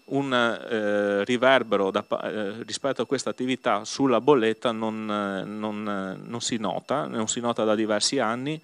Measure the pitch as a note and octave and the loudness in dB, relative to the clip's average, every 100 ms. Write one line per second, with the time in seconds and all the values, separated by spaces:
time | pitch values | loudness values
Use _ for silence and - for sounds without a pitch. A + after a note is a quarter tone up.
0 | - C#3 C#3 B2+ A#2 G2+ - A2+ G#2 G#2 | -4 -2 2 2 2 0 -2 -2 2 2
1 | G2+ G2+ G2+ B2 B2+ C3 A2+ G2+ G2 G2+ | 2 2 2 4 6 6 4 2 2 0
2 | G#2+ - G2+ G2+ G2 A2 A2 A2 C3+ C3 | -2 -4 -4 -4 -6 -6 -10 -4 -2 -2
3 | A#2 C3 - - B2+ B2+ B2 G#2 A2 - | -2 -2 -4 -4 -2 0 0 0 -2 0
4 | C3+ A2+ B2+ C#3+ A2 A2 B2 A2 A2 A2 | 4 4 6 6 4 0 -2 -2 -2 -4
5 | A2 G#2 G2+ F#2+ G#2 G#2+ G#2+ G#2 G#2+ G2+ | -4 -2 -2 -4 -6 -6 -6 -4 -4 -4
6 | F#2+ G2 G2 A#2 - A#2 G#2 - - C3 | -6 -8 -10 -8 -4 -2 -2 -4 -4 -4
7 | D3 A#2 G#2+ - A#2+ A#2 A2 G#2+ G#2+ G#2 | -2 -4 -4 -2 -2 0 2 2 2 0
8 | - C#3 A2 A#2+ C3+ D#3 | 0 0 0 -2 -4 -8